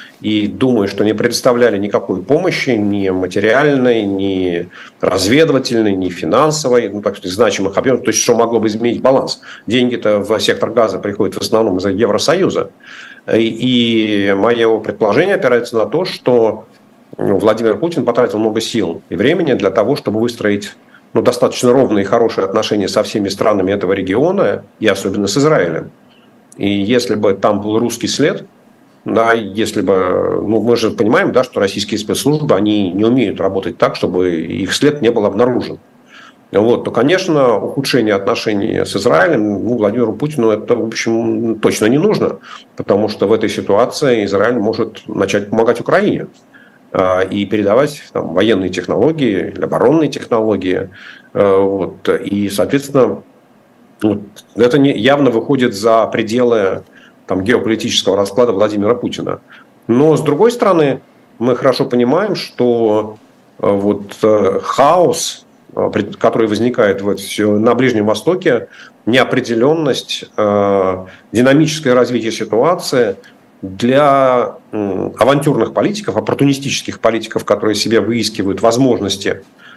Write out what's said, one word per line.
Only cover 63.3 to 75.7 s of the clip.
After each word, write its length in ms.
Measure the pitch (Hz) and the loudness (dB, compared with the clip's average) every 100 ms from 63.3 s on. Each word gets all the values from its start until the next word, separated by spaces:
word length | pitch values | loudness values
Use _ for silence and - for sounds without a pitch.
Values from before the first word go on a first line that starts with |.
| _ _ - | _ _ -4
э, 60 | 101 | 0
вот, 500 | 101 101 101 - - | 0 0 -2 -6 -2
э, 360 | 110 107 95 95 | 2 2 2 -2
хаос, 800 | - - 139 175 160 120 - - - _ - - | -2 2 4 4 4 2 -6 -10 -16 _ -12 -6
э, 140 | 98 | -4
пред-, 260 | 107 104 - | -2 -6 -2
который 300 | 113 123 110 | 0 2 0
возникает 540 | 104 120 120 107 95 | 0 0 2 2 2
вот 180 | 101 95 | -2 -4
все 380 | - - 104 104 | -6 -2 0 2
на 140 | 113 120 | 2 2
Ближнем 300 | 131 110 107 | 2 0 0
Востоке, 600 | 104 - 180 170 120 - - - _ - | 0 -2 0 0 0 -2 -16 -20 _ -2
неопределенность, 1200 | 127 117 131 120 113 131 165 147 117 - - - - | 0 2 0 -2 0 2 2 0 -2 -6 -10 -8 -2
э, 680 | 104 101 101 98 92 92 - - _ | 0 2 2 2 0 -2 -8 -20 _
динамическое 640 | 104 127 139 156 - 127 123 | 2 4 4 4 0 0 2
развитие 360 | 117 120 110 | 2 0 -4
ситуации – 840 | - 104 104 147 175 - 135 110 - - - _ _ | -6 -2 0 2 0 -2 0 0 -2 -12 -20 _ _
для, 920 | 98 95 120 135 147 139 131 123 110 - _ | -14 -4 0 4 4 4 4 2 -2 -6 _
м, 420 | 107 101 95 98 - | -6 -4 -4 -6 0
авантюрных 540 | 117 143 151 120 110 | 2 2 2 0 0